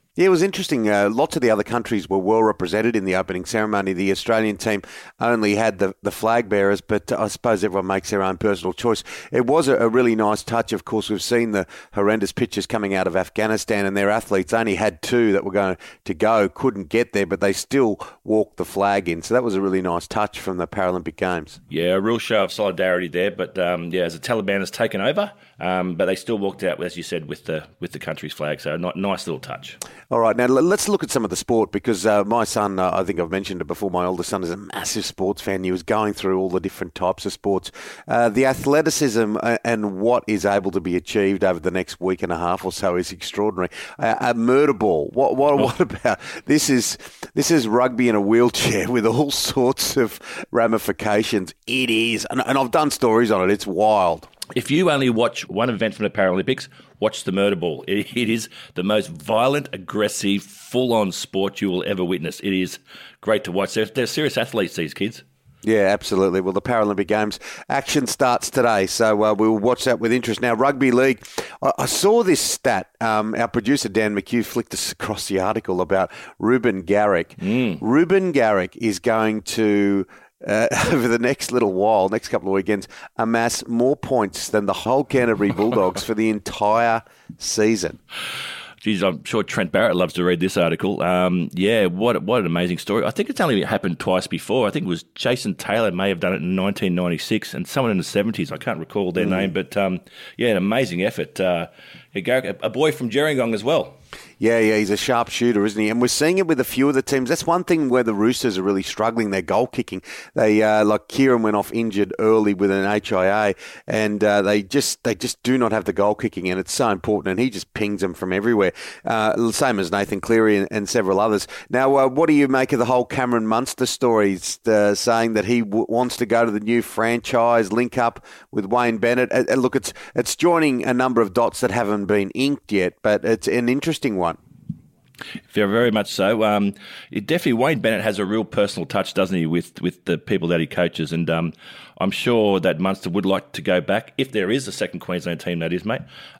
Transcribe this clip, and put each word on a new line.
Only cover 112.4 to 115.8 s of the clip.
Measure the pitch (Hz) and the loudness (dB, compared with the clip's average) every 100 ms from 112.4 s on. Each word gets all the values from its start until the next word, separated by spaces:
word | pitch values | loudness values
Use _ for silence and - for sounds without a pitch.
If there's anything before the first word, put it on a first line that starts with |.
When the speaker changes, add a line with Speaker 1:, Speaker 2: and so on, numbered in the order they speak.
| 104 | 4
Speaker 1:
with | 95 98 | 2 2
an | 98 98 | 2 0
H | 104 - | -2 0
I | 95 92 104 104 | 2 2 2 0
A, | 92 - - - | -2 -10 -18 -4
and, | 110 107 104 | 0 0 2
uh, | 107 104 | 4 4
they | 98 107 | 4 0
just, | 95 139 - - | 2 -2 -2 -4
they | 123 98 | -4 -4
just | 123 - | -6 -4
do | 123 131 | 0 2
not | 113 | 2
have | 107 | 0